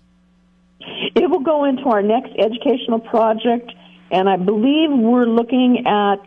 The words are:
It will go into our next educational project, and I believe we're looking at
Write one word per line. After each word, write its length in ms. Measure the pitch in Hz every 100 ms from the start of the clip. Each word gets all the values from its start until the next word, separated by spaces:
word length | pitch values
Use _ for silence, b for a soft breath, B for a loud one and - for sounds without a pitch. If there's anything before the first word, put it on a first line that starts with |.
| _ _ _ _ _ _ _ - B B B
It 140 | - 349
will 100 | 339
go 240 | 269 302
into 200 | 285 262
our 180 | 269 214
next 300 | 202 226 254 -
educational 600 | 214 233 - 247 - 226
project, 760 | 226 233 226 220 247 233 - - B B B
and 180 | 185 190
I 80 | 185
believe 540 | 185 214 247 294 320
we're 320 | 277 226 247
looking 640 | 240 226 233 254 254 247 240
at 300 | 208 202 196